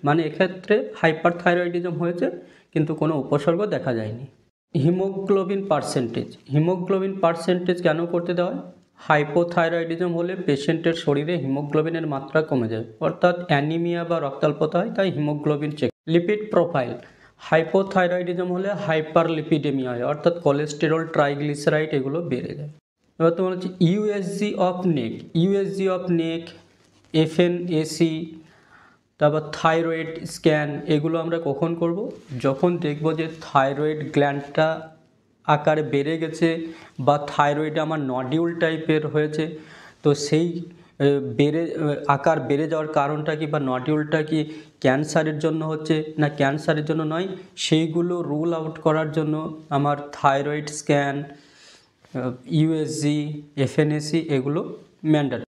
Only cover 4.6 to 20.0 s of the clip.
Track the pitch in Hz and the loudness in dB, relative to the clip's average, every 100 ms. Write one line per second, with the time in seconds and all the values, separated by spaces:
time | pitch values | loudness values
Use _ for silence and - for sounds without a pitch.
4.6 | _ - 139 180 196 190 190 196 185 196 | _ 0 2 2 0 -4 0 2 2 -4
5.6 | 196 147 123 147 117 120 113 - - 139 | 0 0 0 -2 -2 -4 -8 -12 -2 2
6.6 | 165 185 175 190 190 190 170 170 - 180 | 2 0 0 0 -2 0 0 0 0 0
7.6 | 180 180 170 156 170 175 175 175 175 - | 2 0 2 0 0 -2 -2 -2 -2 -4
8.6 | - - _ _ - 151 147 175 170 175 | -10 -20 _ _ 0 2 4 0 2 2
9.6 | 165 170 165 165 180 170 170 190 175 139 | 2 0 -2 -2 -2 -2 -2 -4 -2 0
10.6 | - 165 170 165 - 143 151 175 135 139 | 0 0 0 -2 0 0 0 -2 -2 -4
11.6 | 147 151 156 165 156 143 156 156 156 135 | 0 0 0 -2 -4 -6 0 0 0 0
12.6 | 113 113 113 - 160 165 180 175 175 143 | 0 -4 -8 -4 -4 2 2 2 0 0
13.6 | 147 165 170 170 170 170 139 139 151 147 | 0 -2 -2 -2 -2 -2 -2 0 -2 0
14.6 | 156 175 214 - 196 135 147 147 147 147 | 0 0 -2 -2 -2 0 -2 -2 -2 -2
15.6 | 151 147 120 - - 165 175 208 214 175 | -2 -2 -4 -4 0 0 2 -2 2 2
16.6 | 170 147 120 117 - _ - _ - 160 | 2 0 -4 -6 -14 _ -20 _ 0 2
17.6 | 165 190 190 190 180 180 180 175 180 180 | 4 0 2 2 2 0 -2 -4 -2 -2
18.6 | 190 196 - 160 156 175 165 160 151 160 | -2 -4 0 0 2 2 2 0 0 0
19.6 | 147 139 127 120 | 2 -2 -2 -4